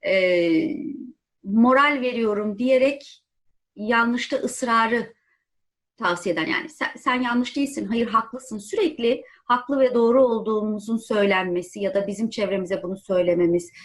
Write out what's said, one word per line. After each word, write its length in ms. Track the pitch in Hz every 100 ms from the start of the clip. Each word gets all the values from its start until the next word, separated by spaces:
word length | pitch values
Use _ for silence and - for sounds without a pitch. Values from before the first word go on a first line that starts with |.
| -
Ee, 640 | 190 185 175 170 160 - - - - - - _ _
"Moral 580 | 196 214 247 262 294 285
veriyorum." 560 | 254 233 220 208 214 202
diyerek 640 | 254 254 269 285 - - _ _ _ _ _ 202
yanlışta 600 | 214 233 233 247 - 277
ısrarı 760 | - - 240 226 226 233 226 - _ _ _ _ _ _ _ -
tavsiye 360 | 190 175 196
eden, 120 | 165 -
yani 240 | - -
"Sen, 180 | - - -
sen 240 | 269 247
yanlış 340 | 247 240 247 285
değilsin, 300 | 277 226 202
hayır 220 | 233 233
haklısın." 500 | 226 220 254 - 214
Sürekli 640 | - 440 381 - 233 262 - _ -
haklı 340 | 247 247 277
ve 140 | 254
doğru 320 | 240 233 254 254
olduğumuzun 720 | 220 196 214 214 208 208 226
söylenmesi 800 | - 208 202 185 185 175 175 208
ya 140 | 190
da 140 | 202 196
bizim 220 | 196 220
çevremize 540 | - 190 196 180 190
bunu 140 | 180 190
söylememiz, 720 | - 180 175 175 170 175 - -